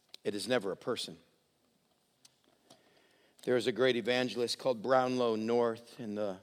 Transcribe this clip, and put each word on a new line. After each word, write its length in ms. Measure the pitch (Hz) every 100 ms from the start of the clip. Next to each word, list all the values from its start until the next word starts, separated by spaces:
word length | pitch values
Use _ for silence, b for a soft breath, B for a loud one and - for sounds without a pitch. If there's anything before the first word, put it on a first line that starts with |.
| _ - 110
It 100 | 101
is 100 | 98
never 280 | 123 98
a 40 | 85
person. 400 | - 110 - 82 _ _ _ _ _ _ _ _ _ _ - _ _ b b b b b b b b b
There 120 | - 123
is 100 | 110
a 60 |
great 240 | 104 131 120
evangelist 640 | 107 123 127 110 117 -
called 220 | 135 117
Brownlow 560 | 110 131 127 127 120 110
North 600 | 110 120 117 113 - -
in 140 | 113 104
the 260 | 104 95